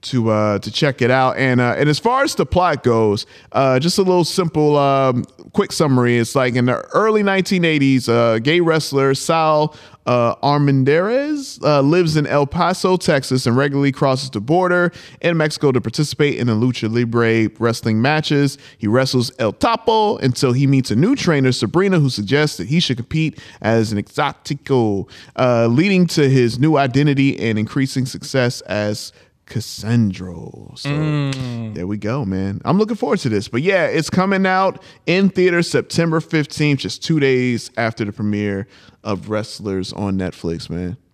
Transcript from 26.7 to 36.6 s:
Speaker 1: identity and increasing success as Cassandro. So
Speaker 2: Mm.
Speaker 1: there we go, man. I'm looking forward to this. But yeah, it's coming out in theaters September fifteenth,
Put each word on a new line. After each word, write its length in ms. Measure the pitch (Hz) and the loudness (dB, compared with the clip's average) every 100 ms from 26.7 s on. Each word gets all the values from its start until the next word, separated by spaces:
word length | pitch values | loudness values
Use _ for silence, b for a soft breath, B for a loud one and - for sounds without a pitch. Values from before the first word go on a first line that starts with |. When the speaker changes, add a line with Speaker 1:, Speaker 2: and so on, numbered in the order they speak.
| 151 | 2
Speaker 1:
identity 600 | 139 131 147 135 139 - | 2 2 2 2 0 0
and 200 | 110 107 | -2 -2
increasing 480 | 107 - 135 - 127 | -2 -2 -4 -4 -6
success 560 | - - 135 123 - | -8 -6 -2 -2 -4
as 500 | - 101 104 104 - b b _ _ | -6 -4 -4 -6 -10 b b _ _
Cassandro. 1300 | 110 - - 104 120 107 87 90 85 - - - 123 | -10 -10 -12 -2 0 0 -2 -12 -12 -14 -16 -20 -12
So 100 | 139 | -8
Speaker 2:
Mm. 840 | 147 156 147 143 135 127 120 113 | -4 -2 -2 -4 -6 -8 -8 -10
Speaker 1:
there 100 | 107 90 | -8 -6
we 80 | 104 | -6
go, 280 | 104 131 | -4 -4
man. 360 | 107 95 98 98 | -4 -4 -4 -6
I'm 140 | - 175 | -2 0
looking 160 | 214 233 | 0 -4
forward 220 | 254 214 | -4 -4
to 80 | 123 | -2
this. 200 | 107 - | -4 -4
But 140 | 117 | -4
yeah, 240 | 170 190 147 | 0 0 0
it's 220 | 151 151 | -2 -2
coming 380 | - 190 190 190 | -2 0 0 0
out 340 | 185 190 - B B - | 2 0 -4 B B -2
in 220 | 175 196 | 2 2
theaters 400 | 190 180 175 170 | 2 2 2 0
September 520 | 135 - - 165 160 | -2 -2 -2 0 -2
fifteenth, 580 | 160 160 143 - | -2 -4 -4 -2